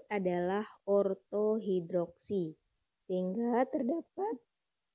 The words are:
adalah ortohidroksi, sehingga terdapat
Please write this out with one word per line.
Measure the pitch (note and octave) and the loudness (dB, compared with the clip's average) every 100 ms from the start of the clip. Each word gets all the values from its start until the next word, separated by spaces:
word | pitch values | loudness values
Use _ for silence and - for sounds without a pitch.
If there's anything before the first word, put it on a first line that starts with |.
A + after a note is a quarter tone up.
| - | 0
adalah | G#3 F3+ F3 F3 G3+ G#3+ - - | -2 0 2 0 0 -4 -8 2
ortohidroksi, | G3+ G3 F#3+ - G3+ G#3+ A3 G3 F#3 E3+ F#3 E3+ - - G3+ E3 D#3 _ _ _ _ | 2 2 -2 -4 -2 0 0 0 -2 0 -2 -2 -6 -4 -2 -2 -6 _ _ _ _
sehingga | - F#3 F#3 F#3+ A#3 A#3+ F#4+ | -6 -2 -2 -2 0 2 2
terdapat | - A#3+ E4 - - G4+ C4 _ _ _ _ _ | 0 0 -2 -4 -4 -4 -4 _ _ _ _ _